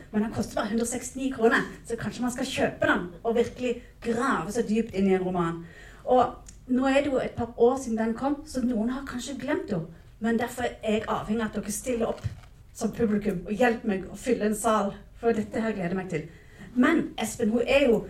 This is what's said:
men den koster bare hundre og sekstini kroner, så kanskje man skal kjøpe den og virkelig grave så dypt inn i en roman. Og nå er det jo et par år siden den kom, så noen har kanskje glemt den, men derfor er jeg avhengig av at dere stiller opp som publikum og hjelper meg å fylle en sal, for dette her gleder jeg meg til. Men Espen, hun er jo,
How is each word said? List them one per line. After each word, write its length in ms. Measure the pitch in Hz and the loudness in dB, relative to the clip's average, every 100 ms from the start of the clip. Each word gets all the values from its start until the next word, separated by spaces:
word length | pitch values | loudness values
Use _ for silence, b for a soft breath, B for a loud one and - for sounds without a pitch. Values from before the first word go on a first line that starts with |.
| B | B
men 80 | 214 | -2
den 80 | 226 | 0
koster 240 | - 214 - | -2 -4 -2
bare 140 | 220 | -2
hundre 160 | 226 233 | -2 -2
og 20 | |
sekstini 400 | 247 - 262 262 | -4 -8 -6 -4
kroner, 320 | - 226 247 - - | 4 4 6 0 -8
så 140 | - 233 | -8 -6
kanskje 220 | 214 - | -6 -4
man 80 | 247 | -4
skal 140 | - 269 | -2 -4
kjøpe 400 | - 247 - - | 0 -2 0 2
den 140 | 202 175 - | 2 -2 -6
og 120 | 233 233 | -2 2
virkelig 380 | 220 - 247 240 B B - | 0 0 -4 -4 B B -4
grave 460 | 233 262 196 170 208 | 0 0 0 -2 -2
så 60 | |
dypt 300 | 214 214 226 190 | 0 0 0 2
inn 140 | 196 | 2
i 60 | 185 | 4
en 80 | 185 | 2
roman. 320 | 180 170 170 170 B B B - | 0 0 -2 -10 B B B 4
Og 320 | 254 - - - - - | 4 4 0 -16 -20 -2
nå 140 | 254 269 | 2 4
er 140 | 269 | 4
det 80 | 294 | 4
jo 80 | 262 | 0
et 140 | 214 - | 0 -4
par 140 | 233 - | -6 4
år 180 | 233 269 | 4 4
siden 160 | 254 220 | -2 -2
den 140 | 226 226 | -2 0
kom, 220 | 269 294 - | 0 -2 -4
så 140 | 254 | -2
noen 300 | 240 220 226 269 | 0 0 0 -2
har 80 | 277 | -6
kanskje 260 | 247 - 247 | -8 -8 -8
glemt 260 | 254 311 - | -2 -2 -2
den, 160 | 180 156 B B - | -4 -4 B B -4
men 160 | 220 226 | 0 0
derfor 240 | 240 254 | 0 -2
er 300 | 240 - 220 214 | -6 -4 0 0
jeg 20 | - | 0
avhengig 320 | 220 - 226 | -4 -2 -2
av 60 | 214 | -2
at 80 | 208 | -4
dere 160 | 208 208 | -6 -6
stiller 380 | 254 240 - | -4 -2 -2
opp 100 | - - - - - - | -2 -6 -8 -16 -20 -20
som 200 | - 214 - | -6 -6 0
publikum 460 | 226 208 202 180 | 2 2 0 -2
og 80 | 190 208 | -4 2
hjelper 320 | 240 226 220 | 2 2 -2
meg 160 | 190 175 | -4 -4
å 80 | - | -8
fylle 320 | 262 233 208 | -2 0 0
en 80 | 208 | 0
sal, 380 | 233 214 202 - - - | 2 2 2 -4 -14 -2
for 160 | 233 220 | 0 0
dette 240 | 208 247 220 | -2 -2 -2
her 100 | 202 | -2
gleder 160 | 170 | -2
jeg 80 | 190 | -2
meg 100 | 180 156 | -4 -6
til. 100 | - B B B B 247 | -6 B B B B 2
Men 280 | 285 330 - - | 4 4 2 -4
Espen, 320 | 220 - 220 | -6 -2 0
hun 160 | 233 - | 2 4
er 180 | 269 269 | 4 6
jo, 100 | 202 B | 4 B